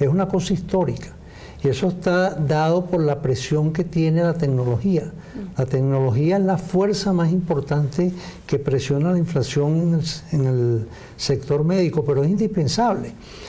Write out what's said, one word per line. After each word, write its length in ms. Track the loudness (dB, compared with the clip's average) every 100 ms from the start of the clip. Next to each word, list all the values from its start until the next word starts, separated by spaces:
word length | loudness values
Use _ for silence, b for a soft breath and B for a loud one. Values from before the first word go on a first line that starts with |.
es 80 | 2
una 180 | 2 2
cosa 260 | 0 0
histórica. 580 | -2 0 0 0 -2 -10 -16 B B B B
Y 60 | -2
eso 200 | 0 0
está 420 | 0 0 2 2
dado 560 | 0 0 2 2 2 0
por 160 | 0
la 180 | 0 0
presión 520 | -2 -2 0 0 0
que 100 | 0
tiene 400 | -2 0 2 2
la 120 | 2
tecnología. 760 | 0 0 0 0 0 2 0 -2 -10 B -12 -8 -4
La 100 | -2
tecnología 680 | 0 2 2 2 2 2 2
es 80 |
la 120 | 2 0
fuerza 560 | 0 2 2 0 0
más 200 | 2 2
importante 800 | 2 0 -2 0 0 0 0 -2 -2 B B -4
que 140 | -2
presiona 500 | 0 0 0 0 2
la 80 | 2
inflación 580 | 0 0 0 0 2 2
en 140 | 2
el, 100 | 0 -2 -6 -4
en 160 | 0 2
el 400 | 2 2 0 -2 B B -6
sector 480 | -2 -2 0 0
médico, 400 | 2 2 2 0
pero 180 | 0 2
es 80 | 2
indispensable. 840 | 2 0 0 0 2 2 0 -4 -12 B B